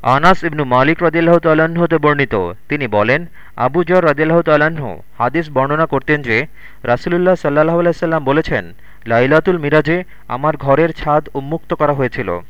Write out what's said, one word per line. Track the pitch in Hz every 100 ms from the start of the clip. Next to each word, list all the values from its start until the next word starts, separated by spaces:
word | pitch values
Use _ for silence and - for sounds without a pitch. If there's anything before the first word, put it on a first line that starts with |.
আনাস | 113 135 165 185
ইবনু | 165 151
মালিক | 139 123 135 160
রাদিয়াল্লাহু | 175 160 165 170
তাআলা | 165 156
আনহু | 160 165
হতে | 170 165
বর্ণিত, | 147 147 127 107 87 92 -
তিনি | 147 131
বলেন, | 104 107 139 170 - - -
আবু | 123 147
যর | 170 185
রাদিয়াল্লাহু | 170 143 156 170
তাআলা | 165 151 151
আনহু | 160 135 82 - -
হাদিস | 120 139 156
বর্ণনা | 135 135 151 160
করতেন | 139 - 151
যে | 131 113 151 - - -
রাসূলুল্লাহ | - - - 170 180
সাল্লাল্লাহু | 180 156 143 160 170
আলাইহি | 175 165
সাল্লাম | 170 160
বলেছেন, | 135 143 156 131 87 85 - - 110
লাইলাতুল | 117 127 151 160 180
মিরাজে | 147 151 147 175 185 - -
আমার | 123 147 151
ঘরের | 139 139 165
ছাদ | 156 - 151 151
উন্মুক্ত | 147 139 160 -
করা | 170 151
হয়েছিল। | 143 127 - 101 87 -